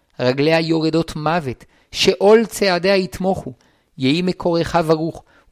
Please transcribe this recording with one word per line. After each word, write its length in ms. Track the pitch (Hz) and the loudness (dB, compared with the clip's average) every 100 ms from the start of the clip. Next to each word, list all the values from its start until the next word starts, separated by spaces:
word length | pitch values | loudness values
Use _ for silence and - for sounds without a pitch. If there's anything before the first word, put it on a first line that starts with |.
| _ - | _ -4
רגליה 400 | 127 135 151 165 | -2 0 2 2
יורדות 560 | 160 160 160 165 165 156 | 0 0 0 0 -2 -4
מוות, 500 | 151 175 135 113 - _ _ | -4 -2 -4 -10 -16 _ _
שאול 540 | - - 185 196 220 220 | -2 0 2 6 6 4
צעדיה 500 | - 202 175 185 196 | -2 -2 0 0 0
יתמוכו, 580 | 190 - 185 185 135 - _ _ _ - | -2 -4 -4 -4 -8 -16 _ _ _ -4
יהי 240 | 131 165 | 0 0
מקורך 540 | 180 180 180 170 156 170 | -2 -4 -2 -2 0 0
ברוך, 480 | 160 160 165 - - _ _ | 2 0 -2 -8 -16 _ _